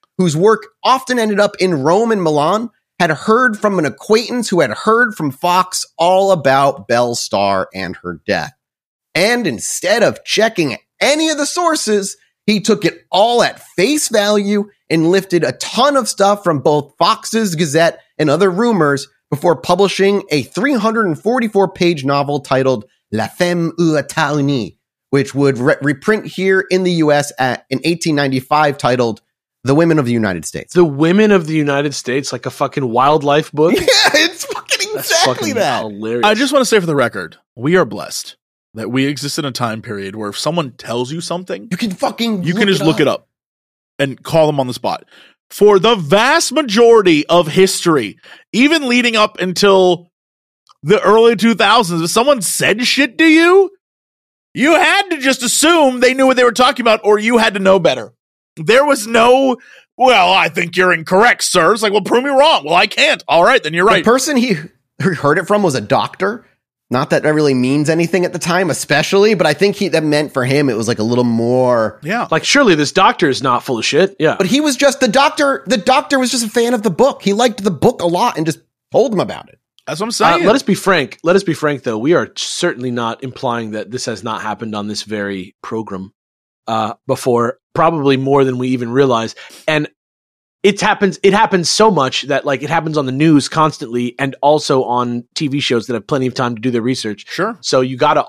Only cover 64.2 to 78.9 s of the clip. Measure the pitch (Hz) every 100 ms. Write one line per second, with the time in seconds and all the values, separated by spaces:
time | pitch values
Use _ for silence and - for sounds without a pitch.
64.2 | 294 277 247 165 160 _ _ - 151 151
65.2 | 143 156 175 208 190 127 104 127 110 -
66.2 | 190 240 _ _ _ _ - 120 147 156
67.2 | 151 151 151 127 127 143 151 160 170 190
68.2 | 175 175 - 175 185 131 - 147 151 196
69.2 | 208 202 165 151 202 - 190 160 156 147
70.2 | 147 - 127 139 143 110 110 110 107 120
71.2 | 120 113 117 127 127 120 110 - 151 226
72.2 | 202 160 - 277 262 156 143 - 196 -
73.2 | 156 127 139 123 - 120 - 143 190 -
74.2 | 156 107 190 269 302 254 285 254 254 240
75.2 | 294 302 285 269 - 247 175 262 285 277
76.2 | 254 254 226 240 233 247 214 160 262 -
77.2 | - 202 247 202 202 156 202 247 170 175
78.2 | 233 - 160 147 _ _ _